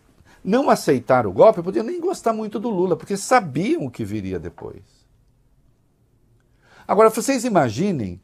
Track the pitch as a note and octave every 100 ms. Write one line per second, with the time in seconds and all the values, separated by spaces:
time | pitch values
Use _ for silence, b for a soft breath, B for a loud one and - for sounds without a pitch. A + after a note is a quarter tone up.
0 | _ _ b b F#3 B3 C#4+ G#3+ - B2+
1 | - B2+ G#2 G#2+ G#3+ F3+ E3+ G3 A3+ F4+
2 | F4 - A3+ A3 G#3+ A3 A#3 F#3 F#3 D#3
3 | - G3 - B3+ E3+ C#3 A3 E4+ C3+ -
4 | G2+ G#2+ F#2+ F2+ E2 - - - _ _
5 | _ _ _ _ _ _ _ _ _ _
6 | _ _ _ _ _ b b b b F#3+
7 | A3 A3 A#3+ C4+ A#3+ F3+ B2 G#2+ G3+ D3
8 | F#2+ F2